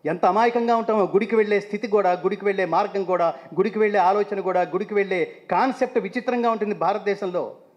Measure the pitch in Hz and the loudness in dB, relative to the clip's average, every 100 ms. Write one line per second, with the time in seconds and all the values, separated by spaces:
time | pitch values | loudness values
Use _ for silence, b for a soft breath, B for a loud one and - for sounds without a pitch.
0 | 147 170 190 196 240 240 233 233 226 214 | -4 0 2 4 2 2 0 0 2 0
1 | 185 180 226 226 208 202 202 208 214 208 | 2 2 2 2 2 0 -2 -8 0 2
2 | 185 175 180 196 202 196 180 165 202 202 | 2 2 -2 -2 -2 0 0 0 0 -2
3 | 180 180 170 151 B 160 208 214 214 208 | -2 0 0 -2 B -2 0 2 2 4
4 | 175 202 208 196 185 180 175 180 208 208 | 4 2 0 -2 0 0 0 -2 -2 -2
5 | 190 185 156 - - 180 254 - 254 254 | 0 0 -2 -6 -2 0 0 0 -2 -2
6 | 190 240 247 240 233 226 208 180 165 208 | -4 -6 -4 0 0 0 -4 -2 -2 0
7 | 196 196 190 175 120 - - | -2 -4 -4 -4 -6 -10 -20